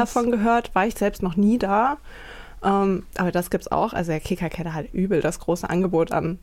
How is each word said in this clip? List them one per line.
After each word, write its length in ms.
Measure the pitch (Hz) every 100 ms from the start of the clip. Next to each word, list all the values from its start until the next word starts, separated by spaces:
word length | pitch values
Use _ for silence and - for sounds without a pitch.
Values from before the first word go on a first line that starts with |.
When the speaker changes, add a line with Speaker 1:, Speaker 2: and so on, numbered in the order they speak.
Speaker 1:
krass. 120 | 233
Speaker 2:
von 180 | 254 240
gehört. 440 | 240 226 233 240
War 120 | - 208
ich 80 | 214
selbst 260 | 202 202
noch 140 | 185 170
nie 220 | 202 240
da. 400 | 202 202 247 294 - - - - - -
Ähm, 400 | - 196 196 185 - -
aber 120 | 180
das 180 | 175 175
gibt's 200 | 190 -
auch. 220 | 147 214
Also 200 | - 170
der 80 | 156
Kickerkeller 520 | - 185 170 - 170
hat 140 | 160 -
übel 260 | - 190 180
das 180 | - -
große 280 | - 170 -
Angebot 440 | 175 185 165 165
an, 260 | - 160 185